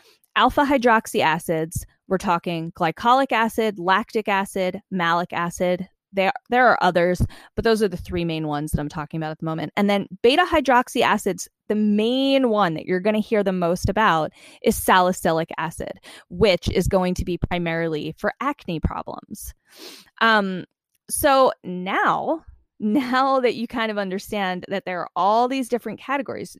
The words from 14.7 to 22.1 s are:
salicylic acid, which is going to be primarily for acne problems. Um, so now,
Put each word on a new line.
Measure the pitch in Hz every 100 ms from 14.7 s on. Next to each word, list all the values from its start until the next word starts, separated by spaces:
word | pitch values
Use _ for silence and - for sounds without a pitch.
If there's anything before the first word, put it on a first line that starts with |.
salicylic | - - 190 180 185 180 160 165 -
acid, | 165 - - - - - -
which | 175 208 175 -
is | - 175
going | 190 180
to | 180 185
be | 170
primarily | - 180 170 165 165 156 - -
for | 202 -
acne | 262 285 - 160
problems. | - - - - - - - - _ - - - - -
Um, | 226 214 196 185 - _ _ _ -
so | - 302 269 262 -
now, | - 180 185 285 349